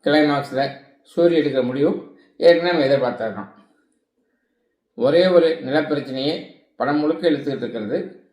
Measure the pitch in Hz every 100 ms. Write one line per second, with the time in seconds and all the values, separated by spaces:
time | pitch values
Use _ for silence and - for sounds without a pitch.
0 | - 151 151 143 135 131 135 - - _
1 | _ - 170 165 143 131 123 131 151 -
2 | - - _ _ 170 170 175 170 135 135
3 | 123 - 113 98 98 - _ _ _ _
4 | _ _ _ _ _ _ _ _ _ -
5 | 123 165 185 175 160 160 131 151 151 143
6 | 131 131 139 185 - - _ _ 127 151
7 | 151 160 175 139 143 135 117 113 104 165
8 | 190 - _